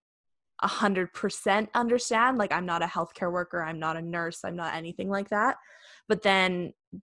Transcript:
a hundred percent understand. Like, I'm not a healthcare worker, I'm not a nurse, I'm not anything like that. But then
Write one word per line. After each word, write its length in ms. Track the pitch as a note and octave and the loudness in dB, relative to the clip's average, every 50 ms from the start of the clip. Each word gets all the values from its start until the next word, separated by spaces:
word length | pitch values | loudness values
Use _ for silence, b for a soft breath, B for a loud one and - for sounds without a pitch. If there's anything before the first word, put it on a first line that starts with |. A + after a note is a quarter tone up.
| _ _ _ _ _ _ _ _ _ _ _ - - | _ _ _ _ _ _ _ _ _ _ _ -4 -2
a 40 | |
hundred 440 | F#3+ - - G#3+ G3+ F#3+ F#3 F3+ - - | -2 0 2 2 2 2 2 0 -2 -4
percent 560 | - - G3 - - - G#3 G3 G#3+ A3 - - | -4 -4 -4 -4 -2 0 2 2 2 2 0 0
understand. 640 | A#3+ A#3+ A#3 A#3+ A#3+ - - A#3 A3 A#3+ C4 C4 | 0 2 2 2 2 2 0 2 4 4 4 4
Like, 140 | A#3 G3+ E3 | 2 0 0
I'm 140 | D3 F3 F3+ | 0 -2 0
not 160 | F3 E3+ E3+ E3+ | 0 0 0 0
a 40 | |
healthcare 440 | F3 - F3 E3+ - - - F#3 F3 | -2 -2 -4 -4 -4 -4 -6 -4 -2
worker, 320 | F3 F3+ F3 - - F3 D#3+ | -2 -2 -4 -4 -4 -6 -4
I'm 160 | D#3+ E3 D#3 | -4 -6 -4
not 180 | D#3+ D#3+ E3 | -4 -4 -4
a 40 | E3 | -4
nurse, 400 | E3+ E3+ F3 E3+ E3 E3+ E3+ - - | -6 -4 -4 -4 -4 -4 -6 -6 -8
I'm 120 | F#3 E3+ | -8 -6
not 200 | F3 E3 D#3+ - | -6 -6 -6 -6
anything 340 | E3 E3 E3+ E3+ - F#3+ G3 | -6 -8 -8 -8 -6 -4 -2
like 200 | G3 G3+ G3+ - | -2 -2 -2 0
that. 280 | G#3+ G#3 A3+ C4+ - - B B B B B B B B B | 0 2 2 2 0 -2 B B B B B B B B B
But 140 | - G#3+ - | 0 0 2
then 520 | - G3 F#3+ F#3+ F#3 F#3 F3+ F3+ F3 - - _ _ - - G3 | 4 4 4 6 4 2 2 -2 -4 -6 -10 _ _ -18 -18 -14